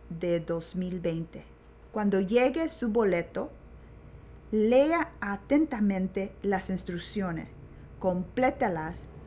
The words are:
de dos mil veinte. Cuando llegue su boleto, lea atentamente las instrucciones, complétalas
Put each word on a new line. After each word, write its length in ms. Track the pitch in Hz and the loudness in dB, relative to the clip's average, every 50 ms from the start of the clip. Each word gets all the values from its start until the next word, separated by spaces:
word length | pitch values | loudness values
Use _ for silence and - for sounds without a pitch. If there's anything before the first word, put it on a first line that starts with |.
| - - | -14 -12
de 300 | 170 165 185 175 170 170 | -10 -4 0 0 0 0
dos 380 | 160 170 170 165 165 - - | 0 -2 -4 -4 -4 -6 -6
mil 240 | 180 185 180 180 185 | -4 -4 -4 -4 -2
veinte. 440 | 165 175 165 165 165 165 - - - - - - - - - - - - | -2 -2 -2 -2 -4 -6 -10 -16 -16 -18 -20 -20 -20 -20 -20 -20 -18 -8
Cuando 300 | - 214 208 202 196 190 | -4 0 0 2 4 2
llegue 480 | 196 180 214 240 254 269 254 330 330 320 | 2 4 4 4 4 4 2 2 -2 -2
su 220 | - - 247 233 | -4 -4 -2 0
boleto, 600 | 208 233 226 196 180 170 170 170 - - - 302 - - - - - - - - - - - - - - - - - - - - - | 2 4 4 4 2 2 -2 -4 -6 -6 -6 -6 -10 -16 -20 -20 -20 -20 -20 -20 -20 -20 -20 -20 -20 -20 -20 -20 -20 -18 -10 -2 0
lea 580 | 214 214 220 240 262 285 311 330 339 320 - - - | 2 4 6 6 6 6 6 4 2 0 -2 -6 -8
atentamente 1120 | - - 151 151 - - 277 294 311 311 262 220 208 202 196 190 185 185 185 196 190 208 - - - | -6 -6 -6 -4 -2 2 4 4 4 2 0 0 2 2 2 2 0 -2 -2 -4 -4 -6 -6 -6 -2
las 280 | 202 196 185 - - | 0 0 0 0 -2
instrucciones, 800 | 190 185 - - 175 175 - - - 214 196 180 165 160 - - - - - - - - - - - - | -6 -6 -4 -6 -6 -6 -6 -6 -4 -4 -2 -2 -2 -4 -8 -10 -14 -18 -20 -20 -18 -18 -20 -18 -10 -2
complétalas 1080 | - 190 180 180 180 - - - 254 254 254 - 262 196 175 160 156 160 175 - - - - - - | 0 0 0 0 -2 -2 0 2 2 2 4 2 0 0 0 0 -4 -6 -8 -10 -14 -16 -18 -14 -6